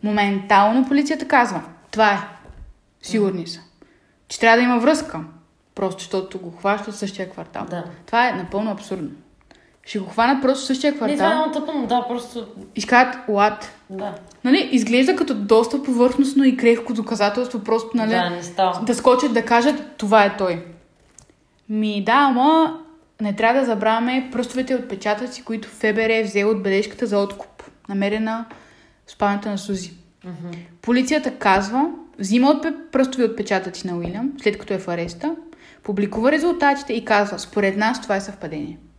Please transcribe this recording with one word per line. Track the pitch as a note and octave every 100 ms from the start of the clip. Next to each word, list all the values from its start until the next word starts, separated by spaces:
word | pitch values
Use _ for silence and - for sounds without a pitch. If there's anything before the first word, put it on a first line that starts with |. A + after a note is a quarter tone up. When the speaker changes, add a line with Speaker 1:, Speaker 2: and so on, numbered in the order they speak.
Speaker 1:
Моментално | G#3 G#3 G3+ G3 G3 G3+ G#3 A#3+ B3+
полицията | C#4+ C#4+ D#4 -
казва: | C#4 A#3+ F3 - - _
„Това | G#3+ G#3+
е. | G3 - - - - - - _ _
Сигурни | - A3 G3 F#3
Speaker 2:
Мгм. | E3
Speaker 1:
са.“ | - - _ _ _ _ _ _
Че | -
трябва | A3+ A#3
да |
има | B3 A#3+
връзка, | B3 D#4 - E3 D#3+ - _ _ _
просто | - F#3+ F#3
защото | - F#3+ F#3+ F#3+
го | F3
хващат | E3+ G3 G#3 G#3
в | G#3
същия | G3 - F#3+
квартал. | - D#3+ - -
Speaker 2:
Да. | F3 E3+ - -
Speaker 1:
Това | A#3 B3
е |
напълно | F#3 F3 G3 A3
абсурдно. | G3 - F#3+ D3+ - _ _ _ - _ _ -
Ще | G#3+
го | F3+
хванат | - A#3 C4+
просто | C4 C4+
в | -
същия | B3+ D4
Speaker 2:
Не, | C#4+
това | A#3
е | D4
Speaker 1:
квартал. | D#4+ D#4+
Speaker 2:
много | D#4
тъпо, | D4 D4+ D4+
но | A3+
да, | B3 A#3+
просто | A#3+ - A#3+ G#3 - - -
Speaker 1:
И |
ще | G3+
кажат: | A#3+ B3+ - -
„What?“ | G3+ G#3 G#3 - - _
Speaker 2:
Да. | F#3+ G3+ - - -
Speaker 1:
Нали, | B3 D#4+ C4
изглежда | C4 G#3+ A#3+ C4+ -
като | E4+
доста | A3 G3+ A3 A3+ C#4+
повърхностно | C#4 A#3+ B3 B3 C#4 C4+
и | C4+ B3+
крехко | A#3 A#3 -
доказателство, | A3+ A3 A3 G3+ G#3 B3 A#3
просто, | G3+ A3+ A3+
нали, | A#3+ A3
Speaker 2:
Да, | F#3 F3
не | F3
става. | E3+ - F#3 F3+
Speaker 1:
да | A3+
скочат, | A#3+ B3+ B3 C#4+
да | A3+
кажат: | A3+ A#3 B3 D4 - -
„Това | G#3 A3
е | G3+ G3+
той.“ | F#3+ E3+ E3+ - _ _ _ _ _ _ _ _ _
Ми, | G#3+ G#3+ G#3
да, | G3+
ама | B3 C#4+ B3 C4+ D#4+ D#4+ - - - _ _
не | G#3 G3+
трябва | A3+ B3+
да | B3+
забравяме | G#3+ A3 A3+ A#3 C4 B3+
пръстовите | A#3 B3 B3 B3+
отпечатъци, | B3+ - F#3+ G#3 G#3 B3 -
които | - A3+ -
Ф | -
Б | G#3+ G#3+
Р | A3
е | A3
взел | G#3+ G3+ G3+
от | G#3+
бележката | F#3+ G3 G#3 - A3+
за | G3+
откуп, | G3+ - - _ - _ -
намерена | G3 G3 G#3+ A3 A3+ A#3 - - _ _ _ _
в |
спалнята | - G3+ G3+ G#3
на | G3+
Сузи. | - F#3+ F3 - _ _
Speaker 2:
Мгм. | F#3 E3 F3 E3+ F3 -
Speaker 1:
Полицията | - B3 B3+ D4+ C4
казва, | - G3+ F#3+ G3 B3 D#4 - - -
взима | F#3+ A#3 C4+
отпе-, | D4+ E4 D4 -
пръстови | C4 B3+ -
отпечатъци | A3+ A3 G3+ F#3+ F#3 - F#3
на | F3
Уилям, | E3+ G3 C4 C#4
след | G#3+ G3+
като | -
е | F#3+
в | F#3
ареста, | E3+ E3+ - D4+ D#4+ - - - -
публикува | - G3 G3+ A3 A#3+
резултатите | D4+ E4+ F4 C#4+ C#4 -
и | A3+
казва: | A3+ G#3 G3+ F#3
„Според | - - G3 F#3+
нас | G#3+ B3+
това | - G3
е |
съвпадение.“ | G3 G3 D#3+ D#3 D#3 E3 -